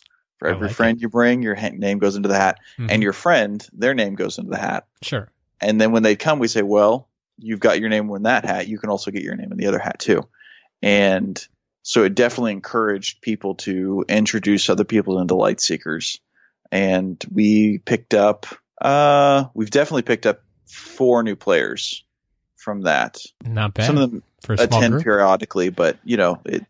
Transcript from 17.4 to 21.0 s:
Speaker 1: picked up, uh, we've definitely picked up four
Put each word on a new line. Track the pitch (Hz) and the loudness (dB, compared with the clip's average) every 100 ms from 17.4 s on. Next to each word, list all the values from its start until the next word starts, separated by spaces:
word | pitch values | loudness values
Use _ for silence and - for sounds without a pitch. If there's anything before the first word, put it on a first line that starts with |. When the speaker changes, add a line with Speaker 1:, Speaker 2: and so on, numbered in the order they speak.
| 107 107 107 101 | 2 4 2 0
Speaker 1:
picked | - 117 - | -2 -4 0
up, | 104 104 104 - - _ - | 2 2 0 -8 -20 _ -6
uh, | - 143 147 143 143 139 135 | 0 2 4 4 4 2 0
we've | - 110 | -6 0
definitely | 143 147 147 | 0 2 -2
picked | 117 113 110 | -2 0 0
up | - _ _ _ | -2 _ _ _
four | - - - | -20 -14 -2